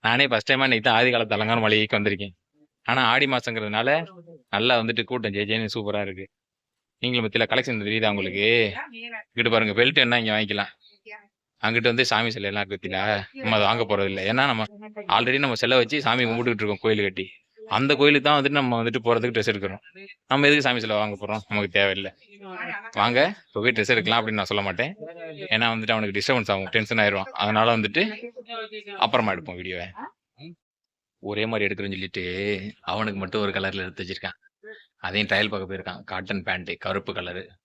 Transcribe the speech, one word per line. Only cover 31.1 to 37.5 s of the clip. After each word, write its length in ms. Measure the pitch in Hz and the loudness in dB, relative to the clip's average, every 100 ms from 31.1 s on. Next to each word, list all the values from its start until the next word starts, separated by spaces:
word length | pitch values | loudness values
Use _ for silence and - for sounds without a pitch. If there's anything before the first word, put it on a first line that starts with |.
| _ | _
ஒரே 240 | 101 104 110 | -8 -4 -2
மாதிரி 200 | 113 98 | 0 -2
எடுக்கிறேன்னு 300 | 95 98 95 | -2 -6 -6
சொல்லிட்டு 260 | 95 98 90 90 101 101 101 - - | -8 -6 -6 -4 -4 -4 -6 -12 -6
அவனுக்கு 280 | 98 110 98 | -4 -4 -4
மட்டும் 220 | 95 110 101 | -4 -2 -2
ஒரு 80 | 95 | -2
கலர்ல 280 | 95 95 92 | -4 -4 -8
எடுத்து 180 | - | -10
வச்சிருக்கான். 340 | 92 95 95 - _ _ 214 220 _ _ 90 | -10 -10 -10 -12 _ _ -20 -20 _ _ -4
அதையும் 240 | 98 101 | -4 0
ட்ரையல் 220 | 101 107 | 0 0
பார்க்க 180 | 101 95 | -4 -8
போயிருக்கான். 280 | 95 92 90 - | -10 -10 -14 -10
காட்டன் 320 | 92 90 98 87 | -10 -6 -6 -4
பேண்ட், 260 | 92 87 85 95 | -6 -6 -8 -6
கருப்பு 280 | 95 98 92 | -6 -6 -10
கலரு. 240 | 90 90 92 | -8 -10 -14